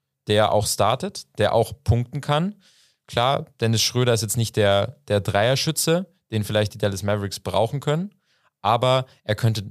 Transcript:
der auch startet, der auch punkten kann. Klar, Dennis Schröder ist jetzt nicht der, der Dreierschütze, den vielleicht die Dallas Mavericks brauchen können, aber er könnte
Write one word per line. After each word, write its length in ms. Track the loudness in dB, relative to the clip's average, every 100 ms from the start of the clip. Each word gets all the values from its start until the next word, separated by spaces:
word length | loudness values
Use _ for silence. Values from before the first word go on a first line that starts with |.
| _ _ 0
der 240 | 2 4
auch 120 | 2 0
startet, 600 | 0 0 0 -4 -12 -10 -2
der 160 | 0
auch 200 | 2 0 -4
punkten 380 | 0 0 0 -6
kann. 340 | -2 -2 -2 -6 _ _ _ _ -6
Klar, 380 | -2 0 0 -4 -4
Dennis 220 | 0 0
Schröder 320 | 0 0 2
ist 80 | 0
jetzt 160 | 0 -2
nicht 180 | -2 2
der, 440 | 2 2 0 -6 -2
der 100 | -2
Dreierschütze, 880 | 0 2 2 2 -2 -2 0 0 -2 _ -6
den 140 | -4 0
vielleicht 300 | 0 0 -2
die 20 |
Dallas 260 | -4 -2
Mavericks 380 | -2 -2 -4 -8
brauchen 400 | -4 0 0 -2
können, 340 | -2 -2 -4 _ _ _ _ _
aber 440 | 0 2 2 2 -2 _ -6
er 100 | 0
könnte 300 | 0 -2 -8